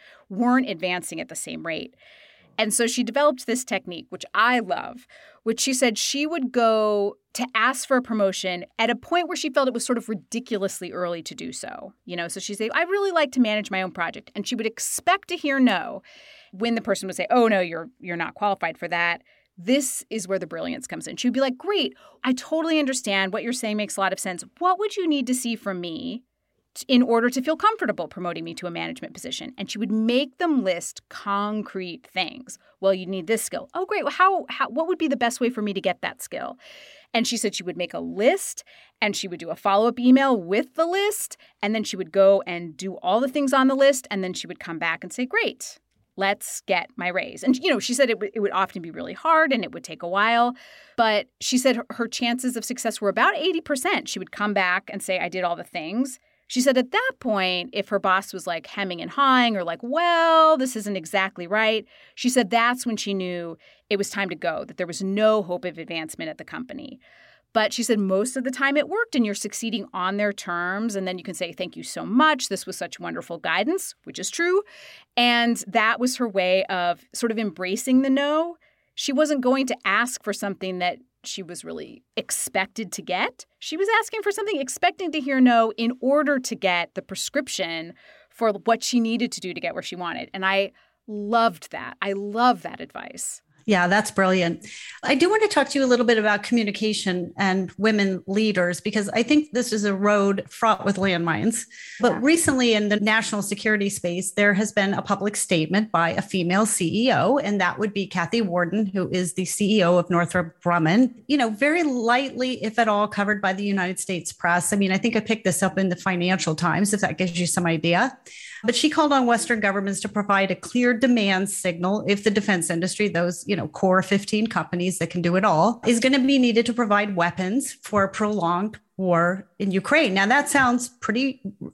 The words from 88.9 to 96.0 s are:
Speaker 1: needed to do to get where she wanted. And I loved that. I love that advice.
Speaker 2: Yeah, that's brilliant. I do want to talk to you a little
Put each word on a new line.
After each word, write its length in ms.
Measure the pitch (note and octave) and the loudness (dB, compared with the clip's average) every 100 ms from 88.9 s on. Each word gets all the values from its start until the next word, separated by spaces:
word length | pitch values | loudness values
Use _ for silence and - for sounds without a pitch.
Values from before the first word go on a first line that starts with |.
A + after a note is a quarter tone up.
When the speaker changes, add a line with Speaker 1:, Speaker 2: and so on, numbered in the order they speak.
| B3 | 0
Speaker 1:
needed 320 | A3+ A#3 B3+ | 2 0 -2
to 80 | - | -4
do 120 | F#3 | -8
to 80 | F3 | -6
get 140 | E3+ | -6
where 80 | F3 | -6
she 140 | - F3+ | -10 -8
wanted. 340 | E3+ E3 E3 - | -8 -8 -10 -4
And 100 | F#3+ | 0
I 260 | G3 G3 _ _ _ - | 0 0 _ _ _ -12
loved 640 | G#3 G#3 A#3 A#3 D#3+ - | -8 0 2 2 0 -14
that. 260 | - A#2 - | -12 -12 -6
I 140 | G3+ | -4
love 480 | G3 G#3 A3 B3 G3 | -4 -4 2 4 2
that 180 | E3 - | -4 -12
advice. 640 | E3 - - - - - _ _ - | -12 -12 -14 -10 -10 -10 _ _ 0
Speaker 2:
Yeah, 200 | F#3+ F3 | 2 4
that's 240 | G3+ G#3+ | 2 2
brilliant. 520 | - F#3+ F#3+ E3+ E3 - - - - | 2 2 4 0 -2 -10 -16 -16 -8
I 140 | - C4+ | 0 4
do 120 | F4+ | 4
want 140 | G#4+ | 4
to 60 | G#4+ | 4
talk 220 | D4+ C4+ | 2 2
to 100 | C#4 | 0
you 40 | |
a 40 | C4 | 4
little 180 | A#3+ | 4